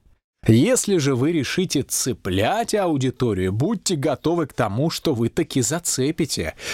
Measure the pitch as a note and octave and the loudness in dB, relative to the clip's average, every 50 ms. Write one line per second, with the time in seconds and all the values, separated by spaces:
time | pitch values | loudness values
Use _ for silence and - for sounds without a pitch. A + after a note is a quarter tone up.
0 | _ _ _ _ _ _ _ _ - - A2 A2+ D3 A3 C4 - - - G3 F3 | _ _ _ _ _ _ _ _ 4 6 6 6 6 4 4 2 2 0 0 2
1 | C3+ C#3+ C3+ A#2+ B2+ D#3+ F3 D#3+ B2 - - - F#3+ - - D3 A#2 - - - | 2 0 0 2 0 0 0 0 -2 -2 -2 -2 -2 0 -2 -2 -2 -2 -4 -4
2 | - C#3+ A2 - _ - F2+ F#2+ G#2 A#2 F#3 A3 A#3 A3+ - G#3+ F#3+ F3 D#3 C3+ | -4 -4 -4 -6 _ -2 0 0 0 0 0 -2 -2 -2 0 0 0 0 0 0
3 | C3 C3 A#2+ - B2+ A#2+ G#2 F#2 F#2 F#2 F#2+ A2 C#3+ G3 A#3 F#3+ - - F#3+ C#3+ | 0 -2 -2 -2 -2 0 0 0 0 -2 0 0 0 0 -2 -2 -2 -4 -4 -2
4 | C3 D#3 C3+ - - D3+ E3+ E3+ D#3+ C3 - - B2 G2+ G2 A#2 D3 E3 - - | 0 -2 -2 -2 -2 -2 0 0 -2 -4 -2 -4 -2 -2 0 -2 -2 -2 -2 -2
5 | - - B2 A2 A#2 A#2 - - E3 - - C#3 A#2+ - D3 F3 - - - - | -2 -2 0 0 0 0 0 -2 -4 -2 0 0 0 0 -2 -4 -4 -4 -2 -2
6 | B2+ D3 E3 - E3+ - - - F2 D#2 - - - - | -2 -2 0 -2 -4 -4 -2 -4 -6 -6 -8 -10 -12 -10